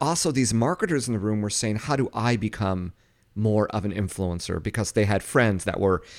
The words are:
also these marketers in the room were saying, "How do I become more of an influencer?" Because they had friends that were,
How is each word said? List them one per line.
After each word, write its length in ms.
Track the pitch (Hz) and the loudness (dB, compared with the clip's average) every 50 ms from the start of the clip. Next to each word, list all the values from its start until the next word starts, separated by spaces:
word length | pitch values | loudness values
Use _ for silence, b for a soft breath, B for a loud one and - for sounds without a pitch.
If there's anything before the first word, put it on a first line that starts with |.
also 300 | 135 156 170 - - 160 | -2 0 0 0 0 0
these 220 | 127 135 123 107 110 | 2 2 2 2 2
marketers 540 | 113 117 151 180 - 220 175 156 135 117 | 2 2 2 0 0 -2 -2 -2 -2 -2
in 60 | 123 113 | -2 -2
the 60 | 95 | -2
room 220 | 98 107 107 107 | -2 -2 -2 -2
were 80 | 104 104 | -2 -2
saying, 280 | - - 120 107 104 | -2 -2 -2 -2 -2
"How 180 | 107 - 151 143 | -2 -2 0 0
do 140 | 139 123 - - | 0 0 0 -2
I 220 | 107 113 120 120 | 0 0 2 2
become 580 | 101 110 104 - - 101 95 92 92 90 90 - _ _ _ _ _ _ _ - | 2 0 -2 -2 0 0 0 0 -2 -4 -8 -10 _ _ _ _ _ _ _ -4
more 320 | 101 110 110 104 107 107 - | 0 2 4 4 4 2 2
of 160 | - 107 92 | 0 -2 -4
an 80 | 104 90 | -2 -2
influencer?" 680 | 104 98 87 - 95 95 90 85 85 - - 87 85 | -2 -4 -4 -2 -2 -2 -2 -4 -4 -4 -4 -4 -4
Because 300 | - 107 - 117 101 - | -4 -4 -2 -2 -2 0
they 140 | - 110 104 | 2 2 2
had 180 | 101 101 95 - | 4 2 0 0
friends 400 | - - 135 120 107 98 87 - | 0 2 4 4 4 2 0 -2
that 160 | 95 - - | -2 -2 2
were, 220 | 98 95 92 87 - B B | 2 2 2 2 -2 B B